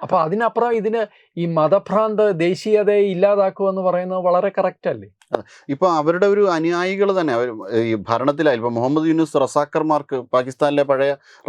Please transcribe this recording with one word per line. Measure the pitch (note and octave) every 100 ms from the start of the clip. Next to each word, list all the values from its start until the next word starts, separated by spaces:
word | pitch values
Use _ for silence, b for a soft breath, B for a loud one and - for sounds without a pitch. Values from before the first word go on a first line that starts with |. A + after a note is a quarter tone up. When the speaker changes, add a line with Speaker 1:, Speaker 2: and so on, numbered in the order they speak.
Speaker 1:
അപ്പൊ | C#3+ F3+
അതിനപ്പുറം | D#3+ G3 A#3 A3+ A#3+
ഇതിന് | A3+ G#3 A3+ G#3 b b E3+
ഈ | E3+
മതഭ്രാന്ത് | D#3+ D3+ G3 - G3 A3 G#3+ G#3 E3+
ദേശീയതയെ | E3+ F3+ G#3+ G#3 G#3 G#3
ഇല്ലാതാക്കുക | G3+ F3 G3+ G3+ F#3+ F#3+ G3
എന്ന് | F#3+
പറയുന്നത് | F#3 F3+ F3+ F#3
വളരെ | F3+ F3+ G3 G3
കറക്റ്റ് | F#3 - -
അല്ലേ? | A#2+ G2 _ _
Speaker 2:
അതെ. | A2 - b b
ഇപ്പൊ | C#3 F#3
അവരുടെ | D#3+ D3+ F3 G3+
ഒരു | G3+ G3
അനുയായികൾ | E3 E3 F3 F3+ G3 G3+ F#3+
തന്നെ, | D#3+
അവർ | A#2 B2 A2 F#2+ A2+
ഈ | A#2
ഭരണത്തിലായി, | A2 G2 A#2 C3+ D3 D#3 A#2+
ഇപ്പൊ | A#2+
മുഹമ്മദ് | A#2 B2+ D#3 D#3+
യൂനുസ് | D#3+ D#3 D3
റസാക്കർമാർക്ക്, | B2+ D3 D3 D#3+ D#3 D3+ C#3+ C3
പാകിസ്ഥാനിലെ | B2 B2+ B2+ - D3 C#3+
പഴയ | C#3 C3+ C#3 C#3 b b